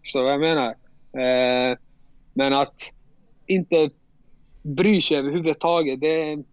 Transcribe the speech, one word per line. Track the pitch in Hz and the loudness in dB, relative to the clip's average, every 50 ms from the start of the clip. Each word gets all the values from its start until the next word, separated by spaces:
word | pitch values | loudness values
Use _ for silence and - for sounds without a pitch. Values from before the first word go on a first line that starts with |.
Förstår | _ - - 135 | _ -6 -4 -2
du | 127 | 0
vad | 135 143 | 0 0
jag | 143 | 0
menar? | 156 160 165 151 127 113 113 - _ - - - - - - 131 127 127 127 127 127 123 127 123 123 127 | 0 0 0 0 -2 -2 -6 -10 _ -20 -20 -20 -20 -14 -8 -4 0 0 2 2 2 0 0 0 0 -2
Eh, | 123 - - - _ _ - - - - _ _ _ | -2 -6 -10 -20 _ _ -20 -20 -20 -20 _ _ _
men | 135 135 139 139 | -2 0 2 2
att | 139 143 - _ - - - - - - - - _ _ _ - _ - | 0 0 -2 _ -16 -16 -16 -16 -20 -20 -20 -20 _ _ _ -20 _ -4
inte | - 190 190 165 _ 170 160 156 143 - _ _ _ _ _ _ - - _ - _ - - | -2 -2 -2 0 _ 2 2 2 0 -2 _ _ _ _ _ _ -20 -20 _ -20 _ -20 -14
bry | - 151 139 139 185 208 214 180 | -10 -8 -2 2 4 4 4 4
sig | - - 156 | 2 0 0
överhuvudtaget, | 143 135 143 147 175 165 165 147 - - 165 170 170 160 139 131 131 | 0 0 -2 -4 -2 -2 -2 -2 0 0 0 2 2 0 -2 -4 -2
det | 143 156 160 160 160 151 | -2 -2 0 0 -2 -4
är | 151 147 143 _ | -6 -10 -12 _